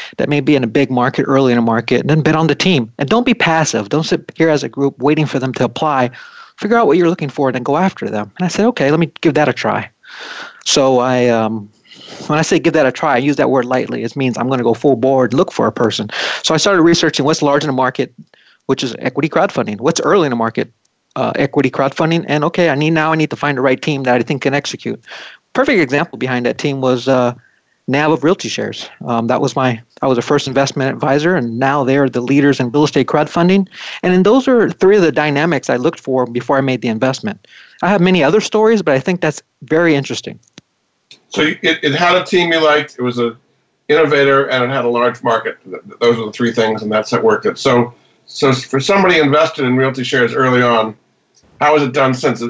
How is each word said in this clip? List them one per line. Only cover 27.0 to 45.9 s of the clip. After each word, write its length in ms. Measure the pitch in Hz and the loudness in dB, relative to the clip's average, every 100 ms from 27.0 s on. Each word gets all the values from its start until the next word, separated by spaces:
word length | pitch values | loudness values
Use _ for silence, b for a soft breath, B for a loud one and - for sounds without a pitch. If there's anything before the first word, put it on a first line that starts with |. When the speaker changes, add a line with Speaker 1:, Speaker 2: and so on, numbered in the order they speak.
| 127 | 2
Speaker 1:
uh, 260 | 131 123 123 b b b b - | 2 0 -4 b b b b -4
nav 240 | 135 151 | 0 2
of 120 | 156 | 2
Realty 240 | 156 190 113 | 2 0 -4
Shares. 420 | - 107 110 - - - | -6 -6 -8 -16 -12 -4
Um, 220 | 117 113 | -2 0
that 140 | 123 | 0
was 140 | 139 147 | 0 0
my, 260 | 127 113 - _ | -2 -2 -8 _
I 60 | 139 | 0
was 100 | 120 | 0
a 40 | |
first 260 | - 147 139 | 2 0 0
investment 460 | 131 139 - 131 | -2 -2 -2 -4
advisor, 420 | 127 147 143 160 180 | -2 0 0 0 0
and 240 | 120 113 | -2 -2
now 240 | 135 143 | 0 0
they're 260 | 131 139 135 | 2 2 2
the 120 | 123 | 0
leaders 380 | 123 143 143 131 | 0 2 4 2
in 120 | 123 | 0
real 120 | 143 | 0
estate 240 | 151 143 127 | 2 0 0
crowdfunding. 600 | 151 156 170 175 196 190 B B B | 0 0 2 2 2 0 B B B
And 100 | 180 | 0
then 100 | 180 | 2
those 240 | 190 262 262 | 4 4 4
are 220 | 240 175 | 2 2
three 260 | - 185 208 | 2 4 4
of 60 | |
the 100 | 165 | 4
dynamics 580 | 143 151 143 165 139 - | 2 0 0 0 -2 -2
I 80 | 127 | -2
looked 220 | 151 - | -2 -4
for 260 | - 127 123 | -4 -2 -2
before 320 | 120 123 135 | -4 -2 0
I 40 | |
made 200 | 135 127 | 0 -2
the 60 | 120 | -4
investment. 580 | 110 131 135 107 - B B B B | -2 -2 -2 -8 -10 B B B B
I 80 | 175 | 0
have 100 | 202 | 2
many 240 | 180 185 | 4 4
other 160 | 143 208 | 4 2
stories, 420 | 208 214 220 226 | 0 2 2 2
but 120 | 165 | 2
I 60 | 135 | 0
think 200 | 190 180 | 0 -2
that's 220 | 156 - - _ | -2 -4 -12 _
very 320 | 131 160 170 143 | -2 2 2 2
interesting. 440 | 135 120 - - _ - _ _ _ _ _ - _ | -2 -8 -10 -16 _ -20 _ _ _ _ _ -20 _
Speaker 2:
So 120 | - | -4
it, 380 | 151 - 160 156 | -2 -2 -2 -2
it 140 | 151 147 | -2 0
had 200 | 175 180 | 2 0
a 80 | |
team 280 | 180 185 175 | 0 0 2
you 120 | 165 | 2
liked, 340 | 156 147 139 - | 4 2 0 -4
it 40 | |
was 160 | 123 120 | -4 -2
an 180 | 117 117 _ _ _ _ - | -4 -4 _ _ _ _ 0
innovator, 600 | 156 147 143 139 139 135 | 2 4 2 4 2 0
and 140 | 131 | -2
it 60 | 123 | -2
had 160 | 135 120 | -2 -2
a 40 | |
large 340 | 120 123 117 | 0 0 -2
market. 340 | 123 113 110 - | -2 -2 -4 -10
Th-, 180 | 95 90 | -14 -16
th-, 180 | 101 | -16